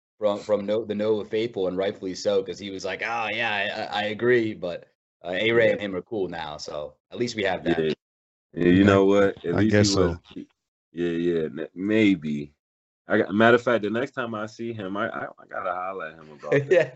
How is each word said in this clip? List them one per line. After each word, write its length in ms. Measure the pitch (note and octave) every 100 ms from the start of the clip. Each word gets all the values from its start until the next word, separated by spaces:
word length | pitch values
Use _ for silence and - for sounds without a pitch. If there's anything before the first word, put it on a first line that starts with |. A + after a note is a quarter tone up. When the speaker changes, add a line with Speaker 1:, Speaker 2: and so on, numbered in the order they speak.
| _ _
Speaker 1:
from, 260 | G#2 G#2
from 220 | G#2 G2+ G2+
No-, 180 | G#2+
the 100 | G#2+
Nova 300 | G#2 G#2+ G#2+
faithful, 440 | F#2+ A2 A#2 G#2+ F#2
and 80 | F#2
rightfully 380 | G2+ G#2 F#2+
so, 280 | F2+ G#2 G2+
'cause 160 | F#2 F2
he 120 | G2
was 140 | F#2+
like, 180 | F#2 F#2
"Oh, 260 | G#2 A#2 G#2+
yeah, 560 | A2 A#2 G2+ G2 F#2 G#2
I, 80 | G#2
I, 20 |
I 20 | G#2
agree." 460 | G#2+ A#2+ B2 A2
But, 320 | F#2 F2 E2+ - _ _ _
uh, 80 | E2+
A-Ray 380 | F#2 A2+ A#2 A2
Speaker 2:
Yeah. 20 |
Speaker 1:
and 80 | G2+
him 160 | G#2 F2+
are 60 |
cool 260 | - A2 F2+
now, 280 | E2+ D2+ D2+
so 380 | - D#2 D2 - _
at 60 | G#2
least 180 | A#2+ A2
we 80 |
have 200 | F#2+ F2+
that. 240 | E2+ E2 D#2
Speaker 2:
Yeah. 40 | D2 _ _ _ _ _
Yeah, 140 | - F2+
you 160 | F#2
Speaker 3:
Yeah, 0 |
Speaker 2:
know 200 | G2+ G2 G2
what? 300 | G2+ G2 -
At 100 | E2+
Speaker 3:
I 20 | F2+
Speaker 2:
least 220 | A2 G#2
Speaker 3:
guess 100 | G#2
Speaker 2:
he 20 |
Speaker 3:
so. 80 | G2
Speaker 2:
was... 180 | F2 E2+ _ - - _ _ _ _
yeah, 160 | D#2+ F2
yeah, 320 | E2+ F2 E2
n-, 240 | D#2 C#2+ D#2
maybe. 800 | E2+ G2 A2 G#2 F2+ D2+ D2 D2 _ _ _ _ _ -
I 100 | G#2+
got, 160 | -
matter 220 | G2+ A#2 A#2+
of 60 |
fact, 200 | B2+ A2+
the 60 | G2+
next 220 | A2+ C3+
time 220 | - A#2
I 120 | A2 G#2+
see 260 | - A#2
him, 240 | A2 F#2+ G2+
I, 120 | G#2+
I, 140 | - -
I 200 | - -
gotta 240 | - F#2+
holler 320 | F2+ F#2 F#2+ D#2+
at 60 | E2
him 120 | D#2
about 340 | D2+ - C#3+
Speaker 1:
<laughs> 20 | C3+
Speaker 2:
that. 140 | F3+ C#3+